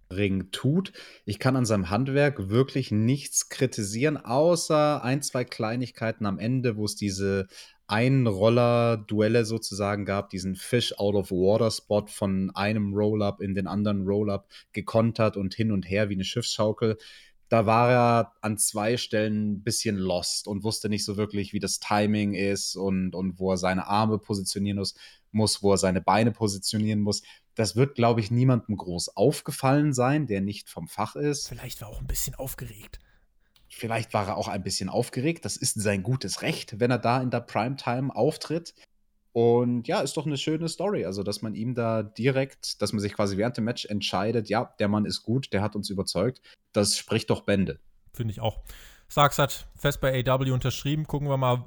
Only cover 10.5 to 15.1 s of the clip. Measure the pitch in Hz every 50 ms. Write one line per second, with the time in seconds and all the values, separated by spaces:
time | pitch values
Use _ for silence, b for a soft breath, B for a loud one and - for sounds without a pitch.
10.5 | 95 92 - - - 120 113 - - - 104 101 101 104 92 - 95 90 92 95
11.5 | 107 113 117 110 110 - - - 107 104 104 104 - - 107 98 95 95 95 95
12.5 | - 95 98 104 110 110 104 101 95 101 107 107 110 107 104 101 98 - 101 98
13.5 | 95 98 95 85 80 101 104 107 104 98 95 95 101 104 107 101 98 98 - B
14.5 | B B B B - - 98 - - 113 113 113